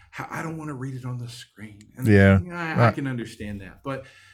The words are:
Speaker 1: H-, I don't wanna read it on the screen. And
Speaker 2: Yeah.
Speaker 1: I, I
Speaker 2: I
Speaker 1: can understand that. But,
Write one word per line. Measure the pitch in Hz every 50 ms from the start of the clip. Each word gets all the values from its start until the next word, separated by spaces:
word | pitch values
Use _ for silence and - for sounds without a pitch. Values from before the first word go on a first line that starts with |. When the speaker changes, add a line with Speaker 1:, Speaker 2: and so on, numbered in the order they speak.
| _ _ _ -
Speaker 1:
H-, | - -
I | - 151
don't | 160 160 160 160
wanna | 151 151 147
read | 123 127 135 131
it | 127 127
on | 127 123 123
the | 120 120
screen. | - - - _ _ - 104 110 104 - 104 _ _
And | - 127 113
Speaker 2:
Yeah. | 104 98 98 98 98 95 90 -
Speaker 1:
I, | 175 175 170 160 156 156 120
I | 113
Speaker 2:
I |
Speaker 1:
can | 104 - 139
understand | 135 131 120 113 107 - - 110 104 104 98
that. | 95 90 - _ _
But, | 139 135 131 - - _ _ _ _